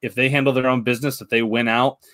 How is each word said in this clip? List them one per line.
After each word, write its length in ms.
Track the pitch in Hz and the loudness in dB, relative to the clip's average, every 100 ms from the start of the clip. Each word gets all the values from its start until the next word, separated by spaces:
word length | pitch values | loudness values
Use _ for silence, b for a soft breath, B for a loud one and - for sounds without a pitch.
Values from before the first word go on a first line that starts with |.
if 140 | 117 - | -8 -2
they 120 | 131 | 0
handle 240 | 143 135 | 2 2
their 140 | 131 127 | 2 0
own 160 | 127 | 0
business, 380 | 113 120 143 131 | 0 -2 -4 -6
if 80 | 107 | -2
they 140 | 117 | -2
win 260 | 113 113 117 | 0 0 0
out, 300 | 113 131 - b | 2 0 -2 b